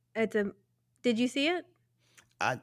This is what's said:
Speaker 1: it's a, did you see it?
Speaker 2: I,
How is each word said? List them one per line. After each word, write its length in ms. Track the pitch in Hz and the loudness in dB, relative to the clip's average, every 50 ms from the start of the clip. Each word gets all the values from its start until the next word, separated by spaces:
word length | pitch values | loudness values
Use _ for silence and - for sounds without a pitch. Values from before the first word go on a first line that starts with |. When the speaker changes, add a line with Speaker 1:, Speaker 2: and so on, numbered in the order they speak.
| _ _ _ | _ _ _
Speaker 1:
it's 180 | 220 226 214 - | -2 -2 0 0
a, 160 | 214 202 - - - _ _ _ _ _ _ _ _ - | -2 -2 -2 -6 -10 _ _ _ _ _ _ _ _ 0
did 140 | 247 233 | 0 2
you 120 | 220 247 247 | 2 0 0
see 180 | - 285 277 | 0 0 0
it? 180 | 320 359 349 - - _ _ _ _ _ _ _ _ _ - _ _ _ _ | 0 0 -2 -6 -10 _ _ _ _ _ _ _ _ _ -20 _ _ _ _
Speaker 2:
I, 180 | 92 113 131 - | -2 -2 -2 -2